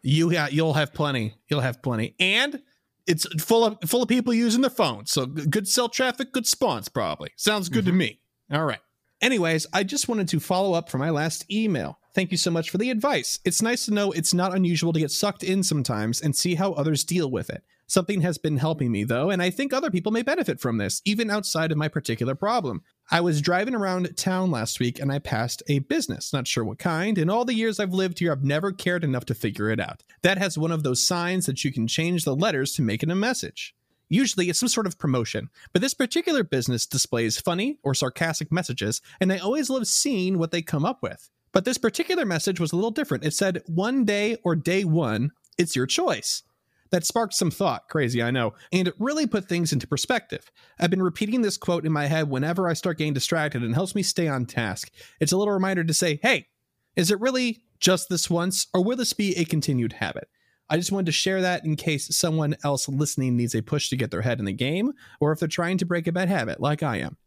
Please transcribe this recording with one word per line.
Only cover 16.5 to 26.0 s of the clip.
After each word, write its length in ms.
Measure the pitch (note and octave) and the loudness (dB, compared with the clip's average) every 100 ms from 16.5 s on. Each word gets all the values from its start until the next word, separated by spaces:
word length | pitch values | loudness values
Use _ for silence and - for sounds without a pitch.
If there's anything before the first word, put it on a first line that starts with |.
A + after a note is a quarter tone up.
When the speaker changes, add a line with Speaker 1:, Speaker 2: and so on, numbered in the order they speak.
| E3+ | 0
Speaker 1:
how 180 | G3 | 0
others 300 | D3+ D3 D3 | 0 0 0
deal 260 | - F3 D3 | 0 0 0
with 220 | A#2 - | -2 -6
it. 120 | - _ _ - | -10 _ _ 0
Something 360 | G3 F3+ G3+ | 0 2 2
has 160 | E3+ D#3 | 2 0
been 180 | D#3+ C#3+ | 0 0
helping 340 | D#3 D#3 B2+ | 0 0 0
me, 120 | G#2 | 0
though, 260 | A2+ A#2+ D#3+ | 0 2 2
and 100 | F#3 | 2
I 80 | F3+ | 0
think 220 | F3+ C#4 | 0 -2
other 180 | C4 D4 | 0 0
people 200 | F#3 G#3+ | 0 0
may 100 | A3+ | 0
benefit 360 | B3 F4 - - | 0 -2 -2 -2
from 180 | B2 A2+ | -2 0
this, 240 | G2 - G3 | -2 -2 -2
even 240 | G#3 A3+ | 0 0
outside 420 | G#3 G3 E3 D#3+ | -2 -2 -2 0
of 60 | D3+ | 0
my 100 | D3+ | -2
particular 460 | D3+ - A2+ B2 C#3 | -4 -4 -2 -2 -2
problem. 460 | G3+ A#3+ D3+ F#2 _ _ - | 0 0 -2 -6 _ _ -2
I 100 | E3 | 0
was 200 | F3 D3+ | 2 2
driving 340 | D3 F3 A3 A#3+ | 2 0 0 -2
around 400 | F#3+ F#3 F3+ - | 0 -2 -2 -2
town 320 | F#3+ F#3 F#3 | -2 0 0
last 300 | B2+ A#2 - | 0 -2 -2
week 200 | B2 - | -2 -2
and 120 | C#3 | -4
I 80 | C#3 | -4
passed 420 | - A2 B2 - - | -4 -4 -2 -6 -2
a 120 | C#3 | -2
business, 540 | C3+ D#4+ | 0 -2